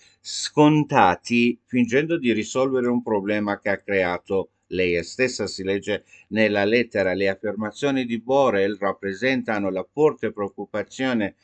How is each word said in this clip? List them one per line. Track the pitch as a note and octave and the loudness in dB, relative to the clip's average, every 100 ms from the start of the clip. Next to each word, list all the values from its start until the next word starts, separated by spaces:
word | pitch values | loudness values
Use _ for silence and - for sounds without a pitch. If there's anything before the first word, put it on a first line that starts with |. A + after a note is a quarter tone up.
| _ _ | _ _
scontati, | - - - - D3+ D3+ D3 C3+ G2 F2 - A#2+ A#2+ A#2 _ | -12 -10 -6 2 4 4 2 4 4 4 0 0 2 0 _
fingendo | B2 A#2 B2 D#3 E3 | -2 2 0 0 -2
di | B2 | 0
risolvere | A2 G#2 C3+ C3+ C3 B2 | 0 0 -2 0 0 0
un | B2 | -2
problema | A#2+ G#2 G2 G#2 G#2 G2+ | 0 -2 -2 -2 -2 -4
che | G#2 | -2
ha | F#2+ | -4
creato | - G2 F2+ F2 - F#2+ F2 _ - | -2 0 0 -2 -2 -2 -4 _ -8
lei | F2+ F2+ E2+ | -2 0 0
stessa, | D#2+ - B2+ B2+ G2+ | -2 -2 -2 -2 -6
si | - | -6
legge | F#2+ G2 G2 G2 _ - - | -4 -4 -2 -6 _ -20 -6
nella | G#2+ A2 G#2 | 0 2 2
lettera. | G2+ A#2+ A#2 G#2+ F#2+ | 2 2 0 0 0
Le | F#2 G2 | 0 0
affermazioni | F#2+ G#2+ G2+ G#2+ - C#3+ C3+ | -2 -4 -6 -6 -4 -2 -2
di | A#2+ A#2 | -2 -6
Borrell | A2+ C3+ C3+ G2+ G2 G2+ | 0 2 4 4 0 0
rappresentano | G2 F#2+ G2 F#2+ B2 C3 A2+ G#2+ G2 | -4 -4 -6 -2 -2 -2 -2 -2 -2
la | F#2+ F#2 | -4 -6
forte | - D3+ B2 A2 | 2 2 2 -6
preoccupazione | - G2 - G2+ G#2 G2+ - C3 A#2+ G2 - | -4 -8 -6 -8 -8 -8 -4 -2 0 -2 -4